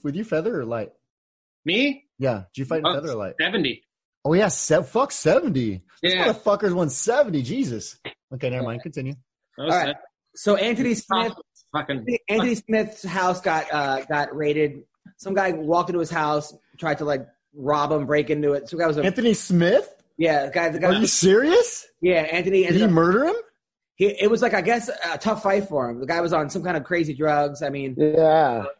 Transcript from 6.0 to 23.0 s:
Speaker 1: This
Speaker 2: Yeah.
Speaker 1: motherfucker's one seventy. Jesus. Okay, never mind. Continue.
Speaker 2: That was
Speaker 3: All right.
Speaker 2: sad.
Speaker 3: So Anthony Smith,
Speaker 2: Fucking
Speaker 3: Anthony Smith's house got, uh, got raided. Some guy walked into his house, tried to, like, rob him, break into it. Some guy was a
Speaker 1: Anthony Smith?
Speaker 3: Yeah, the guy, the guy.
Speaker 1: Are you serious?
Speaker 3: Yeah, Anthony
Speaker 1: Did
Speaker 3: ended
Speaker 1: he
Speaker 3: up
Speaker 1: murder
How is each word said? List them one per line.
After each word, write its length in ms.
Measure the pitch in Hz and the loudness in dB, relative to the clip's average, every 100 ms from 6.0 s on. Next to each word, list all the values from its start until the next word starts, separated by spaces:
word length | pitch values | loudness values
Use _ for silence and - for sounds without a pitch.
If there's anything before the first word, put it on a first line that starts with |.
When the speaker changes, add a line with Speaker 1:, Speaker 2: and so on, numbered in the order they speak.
Speaker 1:
This 120 | 175 185 | -2 2
Speaker 2:
Yeah. 100 | 170 | 0
Speaker 1:
motherfucker's 460 | 220 - 202 208 | 0 0 0 2
one 160 | 175 160 | 0 -2
seventy. 540 | - - 254 262 151 | -2 0 2 2 0
Jesus. 560 | 123 240 202 113 - - - - - | -2 -2 -4 -4 -10 -16 -18 -20 -16
Okay, 160 | 131 131 | -8 -4
never 140 | 123 | -4
mind. 180 | 120 120 | -4 -6
Continue. 320 | 170 147 131 143 _ _ _ - | -10 -10 -10 -10 _ _ _ -8
Speaker 2:
That 60 | 151 | -2
was 80 | |
Speaker 3:
All 60 | 175 | 0
right. 80 | 143 | -2
Speaker 2:
sad. 80 | 151 - _ _ - | -6 -12 _ _ -6
Speaker 3:
So 200 | 208 196 | 0 2
Anthony 400 | 214 240 247 220 | 2 0 -2 -2
Smith, 380 | - 190 226 - - _ _ | -2 -2 -2 -6 -18 _ _
Speaker 2:
Fucking 340 | 151 143 135 117 240 - | -8 -6 -6 -4 -6 -2
Speaker 3:
Anthony 280 | 214 247 226 | 0 0 -2
Smith's 480 | - 220 214 - | 0 0 0 -6
house 360 | 190 185 180 180 | -8 -2 0 0
got, 300 | 180 160 151 | 0 -2 -2
uh, 320 | 151 139 135 - | -2 -2 -2 -2
got 300 | 147 143 139 | -4 -4 -2
raided. 480 | 147 151 151 139 - _ - - | -2 0 0 -4 -18 _ -20 -14
Some 160 | 196 196 | -4 0
guy 160 | 190 | 0
walked 380 | 160 151 170 175 | -2 0 0 0
into 100 | 175 | -2
his 100 | 160 | -2
house, 440 | 170 151 151 147 - _ - | -2 0 -2 -4 -14 _ -8
tried 200 | 165 147 | -4 -2
to, 80 | 147 | -2
like, 220 | 139 127 _ _ | -4 -4 _ _
rob 380 | 147 135 147 143 | -8 -2 0 2
him, 140 | 151 139 | 0 0
break 240 | 147 151 | 0 0
into 220 | 147 147 | 0 0
it. 140 | 143 - | 0 -4
Some 120 | 165 | -2
guy 80 | 165 | 0
was 100 | 151 | 0
a 60 | |
Speaker 1:
Anthony 300 | 180 190 233 208 | 0 2 2 0
Smith? 580 | - 175 170 262 - - _ - | 2 4 6 4 2 -12 _ -2
Speaker 3:
Yeah, 280 | 165 147 139 | 2 2 0
the 60 | |
guy, 180 | 170 165 | 0 -2
the 100 | 151 | 0
guy. 80 | 180 | 2
Speaker 1:
Are 60 | |
you 140 | 196 220 | 2 2
serious? 800 | - 190 202 294 415 480 - - _ | 2 6 6 6 4 2 -2 -16 _
Speaker 3:
Yeah, 200 | 180 170 | 0 2
Anthony 380 | 156 170 180 190 | 0 -2 0 2
Speaker 1:
Did 80 | 180 | 4
Speaker 3:
ended 140 | 175 | 4
Speaker 1:
he 40 | 220 | 4
Speaker 3:
up 60 | |
Speaker 1:
murder 340 | 165 | 4